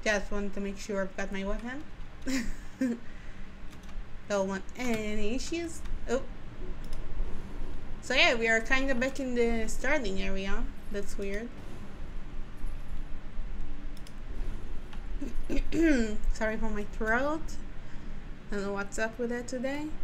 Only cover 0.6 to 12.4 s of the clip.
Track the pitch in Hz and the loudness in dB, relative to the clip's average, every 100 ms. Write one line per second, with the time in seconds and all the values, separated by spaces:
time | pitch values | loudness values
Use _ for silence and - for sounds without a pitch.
0.6 | 196 196 - 196 190 - 196 196 196 214 | -4 -6 -6 -4 -4 -4 -4 -4 -2 -4
1.6 | 233 262 311 - - - 254 262 202 - | -4 -8 -8 -8 -10 -6 -4 -2 0 -4
2.6 | - - 262 233 - - - - - - | -6 -4 -2 -2 -6 -8 -8 -6 -8 -6
3.6 | - - - - - - - 202 190 190 | -10 -8 -8 -6 -6 -8 -4 -2 0 -2
4.6 | - - 247 226 214 208 208 254 - 339 | -6 -4 0 0 0 4 4 4 -2 -2
5.6 | 339 - - - - 240 - - - - | -4 -6 -2 0 0 0 -2 -6 -8 -6
6.6 | - - - - - - - - - - | -4 -2 0 0 2 2 4 2 0 -2
7.6 | - - - - - 254 330 240 226 226 | 0 0 0 -4 0 4 6 4 4 2
8.6 | 226 262 269 247 262 269 262 240 233 226 | 4 2 4 2 2 -2 -2 2 2 4
9.6 | 226 - 254 302 226 190 196 208 196 208 | 2 2 4 2 2 2 2 2 6 4
10.6 | 240 - - 202 202 - 202 202 240 - | 4 0 -4 0 2 2 0 -2 -4 -8
11.6 | - - - - - - - - | -8 -6 -6 -6 -4 -4 -4 -4